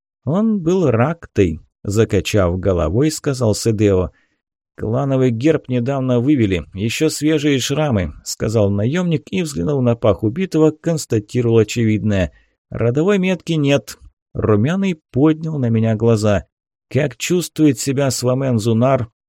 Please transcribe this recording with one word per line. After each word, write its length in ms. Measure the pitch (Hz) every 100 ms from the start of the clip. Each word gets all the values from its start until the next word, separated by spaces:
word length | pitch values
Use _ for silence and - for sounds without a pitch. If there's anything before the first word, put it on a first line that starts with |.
| _ _ 123
"Он 340 | 180 220 208
был 320 | 160 190 156
рактой", — 680 | 113 131 170 - - 92 78 - _ -
закачав 760 | 101 110 98 85 107 90 92
головой, 520 | 95 90 80 101 151
сказал 440 | 151 - 127 113 101
Сэдэо. 540 | 117 107 104 92 85 _ _ _ _ _ _ -
"Клановый 540 | - 123 139 131 131
герб 400 | 113 147 151 -
недавно 500 | 127 120 139 127 123
вывели, 460 | 123 147 104 87 73
ещё 340 | 92 117 - 156
свежие 500 | - 147 156 147 135
шрамы", — 540 | - 143 151 107 80 - -
сказал 440 | - 127 110 101
наёмник 540 | 101 110 175 180 156 -
и, 100 | 190
взглянув 400 | 160 147 151 139
на 140 | 123 120
пах 280 | 117 95
убитого, 480 | 110 139 190 156 156
констатировал 880 | 156 170 160 - 113 101 123 117 113
очевидное. 760 | 107 120 113 107 107 98 90 _ _ _ -
"Родовой 500 | - 117 131 175 202
метки 340 | 185 185 -
нет". 440 | 165 139 143 - - - _ _
Румяный 680 | - 95 104 127 190 196 170 _
поднял 440 | 123 156 156 160 151
на 120 | 120
меня 260 | 113 113 110
глаза. 520 | 117 110 104 98 - _ _ _ _
"Как 260 | 127 151 -
чувствует 640 | - 180 - - 156 127
себя 320 | - 131 139
Свамен 480 | - 123 127 135 117
Зунар?" 500 | 113 113 127 135 113 _